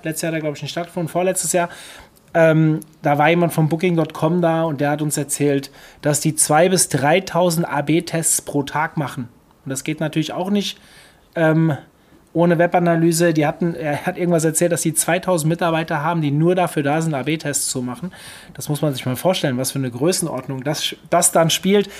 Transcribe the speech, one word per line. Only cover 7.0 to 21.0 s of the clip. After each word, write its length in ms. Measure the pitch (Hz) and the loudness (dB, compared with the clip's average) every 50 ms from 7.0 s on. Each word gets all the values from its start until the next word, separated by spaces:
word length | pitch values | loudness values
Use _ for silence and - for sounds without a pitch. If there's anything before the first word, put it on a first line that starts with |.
| 123 147 160 190 196 - - 170 180 180 165 160 170 - | 2 2 2 2 0 -2 0 0 0 2 2 0 -2 -2
A-B-Tests 760 | 123 143 147 151 156 175 170 - - 165 160 - - - - | -2 -4 0 0 0 0 0 -2 -4 -4 -2 -2 -2 -2 -4
pro 200 | - - 143 139 | -4 -4 -4 -4
Tag 320 | - - 147 156 160 - | -2 -2 -4 -4 -2 -4
machen. 320 | 160 143 127 - 131 120 113 - _ _ _ _ _ _ | -4 -6 -6 -6 -10 -10 -12 -14 _ _ _ _ _ _
Und 40 | - | -10
das 140 | 135 131 - | -10 -8 -6
geht 160 | - 156 156 | -6 -6 -4
natürlich 320 | 165 151 - 160 156 - | -6 -4 -2 -2 -4 -4
auch 180 | 104 147 180 196 | -4 -6 -2 0
nicht, 300 | 208 202 196 - - - - - - - - - _ _ _ _ _ | 0 0 -2 -2 -8 -12 -18 -20 -20 -20 -20 -20 _ _ _ _ _
ähm, 420 | 175 165 156 156 160 160 160 143 - - - _ _ _ _ - _ _ _ - | 2 2 4 4 4 2 2 0 -2 -8 -14 _ _ _ _ -20 _ _ _ 0
ohne 240 | 160 170 175 175 156 | 2 2 4 4 4
Webanalyse. 760 | 170 175 170 180 175 170 170 165 165 170 170 160 175 170 160 | 2 2 2 2 2 2 2 4 4 2 4 4 2 2 2
Die 120 | 156 147 | 2 0
hatten, 300 | 147 - - 180 170 170 | 0 0 -2 -2 -4 -2
er 300 | - 156 147 147 - - | -4 -4 -4 -4 -4 -4
hat 120 | 185 185 - | -6 -4 -2
irgendwas 280 | 180 170 175 160 156 | 0 0 2 2 2
erzählt, 260 | 160 156 - 180 175 | 0 0 0 0 0
dass 120 | 170 - - | 0 0 -2
die 100 | 170 151 | -2 -2
zweitausend 560 | - - - 165 185 - 185 185 165 147 156 | -2 0 0 0 0 0 0 0 2 2 0
Mitarbeiter 520 | 170 170 190 170 165 160 165 165 170 147 | 0 0 0 0 0 0 -2 -2 -4 -2
haben, 200 | 143 160 170 165 | -2 -2 0 0
die 100 | 151 143 | 0 0
nur 240 | 139 147 160 170 185 | 2 2 4 4 4
dafür 260 | 185 175 170 - 165 | 2 2 0 0 -2
da 200 | 143 139 147 160 | 0 0 0 0
sind, 120 | 165 160 151 | 0 -2 -2
A-B-Tests 540 | 131 120 139 160 156 - 147 139 - - - | -2 -2 -2 -4 -4 -4 -4 -4 -4 -4 -4
zu 140 | - 135 | -4 -4
machen. 320 | 123 123 120 117 - 185 - - - - - - - - - | -6 -6 -6 -8 -10 -12 -12 -14 -18 -20 -20 -20 -20 -18 -16
Das 160 | - - - | -12 -6 -6
muss 120 | 147 143 | -4 -2
man 120 | 165 151 135 | -2 -2 -2
sich 120 | 123 - | -2 -4
mal 120 | 131 127 123 | -4 -4 -2
vorstellen, 400 | - 175 185 - - 147 123 123 | 0 0 0 0 -2 -2 -2 -2
was 160 | 131 127 - | -4 -4 -4
für 60 | 135 | -4
eine 120 | 135 127 | -4 -4
Größenordnung 720 | 117 120 139 175 185 - 175 160 - 127 - - 135 131 123 | -4 -2 0 0 0 0 -4 -4 -6 -8 -8 -8 -8 -6 -4
das, 320 | 143 147 - - - - - | -4 -4 -4 -6 -6 -8 -10